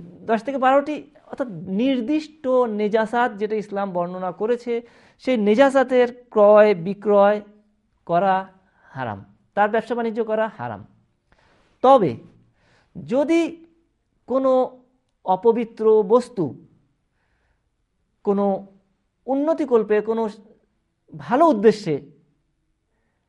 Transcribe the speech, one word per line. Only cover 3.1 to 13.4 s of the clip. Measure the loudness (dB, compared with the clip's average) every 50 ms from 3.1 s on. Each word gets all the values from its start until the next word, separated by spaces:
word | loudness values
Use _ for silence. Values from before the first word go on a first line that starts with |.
| -2 -2 -2 -2 -2
যেটা | -6 -6 -6 -4
ইসলাম | -6 -6 -6 -6 -6 -6 -4
বর্ণনা | -4 -6 -6 -6 -8 -8 -8 -8
করেছে, | -6 -6 -4 -4 -4 -4 -4 -6 -8 -8 -8 _ _ _ _ _ _ _
সেই | -4 -2 -2
নেজাসাতের | 0 2 2 4 4 4 4 4 2 0 2 2 2 2 0 -2 -12 -20 _
ক্রয় | 2 4 6 6 8 8 6 6 2
বিক্রয় | 0 -4 -8 -8 -6 -2 2 4 4 4 4 2 0 -6 -14 _ _ _ _ _ _ _ _ _ _ _
করা | -2 -2 0 2 2 0 -2 -4 -8 _ _ _ _ _ _ _ _
হারাম, | -12 -10 -8 -8 -8 -10 -14 _ _ _ _ _ _
তার | -2 0 0
ব্যবসা | 0 -4 -4 -4 -6
বাণিজ্য | -6 -4 -6 -4 -6 -4
করা | -4 -2 -4 -4 -4 -6 -12
হারাম। | -12 -12 -12 -14 -16 _ _ _ _ _ _ _ _ _ _ _ _ _ _ _ _ _ _ _
তবে | 4 4 6 6 4 0 -4 -8 -14 -20 _ _ _ _ _ _ _ _ _ _ _ _ _
যদি | -18 -10 -4 -2 -2 0 2 0 0